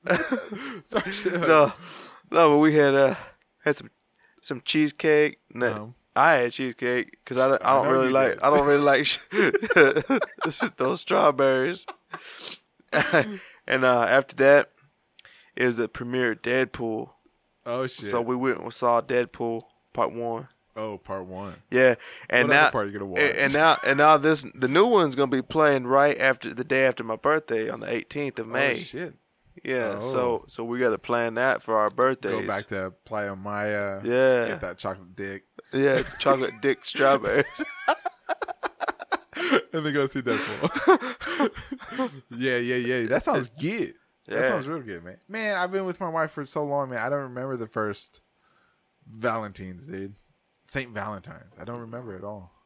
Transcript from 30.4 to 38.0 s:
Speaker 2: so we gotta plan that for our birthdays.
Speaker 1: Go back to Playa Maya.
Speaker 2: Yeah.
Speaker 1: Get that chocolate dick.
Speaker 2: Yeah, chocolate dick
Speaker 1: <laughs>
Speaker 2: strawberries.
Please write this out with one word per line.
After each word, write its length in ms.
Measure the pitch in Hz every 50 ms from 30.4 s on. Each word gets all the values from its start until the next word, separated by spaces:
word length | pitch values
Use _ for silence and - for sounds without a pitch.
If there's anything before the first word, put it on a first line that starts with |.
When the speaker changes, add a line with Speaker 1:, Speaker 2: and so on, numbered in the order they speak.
| -
Speaker 2:
so 160 | - - - 117
we 140 | 117 120 123
gotta 180 | 127 120 107
plan 380 | 95 - - 120 117 117 117 113
that 280 | 117 127 135 123 - -
for 120 | - 110
our 140 | 107 107 104
birthdays. 400 | - - 127 131 131 - - 101 95 92
Speaker 1:
Go 40 | 95
back 200 | 98 101 98 104 -
to 240 | 104 98 92 95 87 _ _
Playa 300 | - 113 104 104 101 98
Maya. 640 | 95 98 104 104 104 104 107 104 101 101 98 98 98 104
Speaker 2:
Yeah. 420 | 117 120 127 131 131 127 123 117 113
Speaker 1:
Get 120 | 104 -
that 160 | 101 90 90 -
chocolate 360 | - 98 95 98 92 87 92
dick. 260 | 101 98 98 98 98 _ _ _ - _ _
Speaker 2:
Yeah, 300 | - 135 135 143 135 127 131 - - -
chocolate 340 | - 143 139 131 131 - 131 -
dick 220 | - 139 135 - -
Speaker 1:
<laughs> 20 |
Speaker 2:
strawberries. 580 | - - - 139 135 139 135 110 101 101 143 - - - - 302 - - - - - 320 -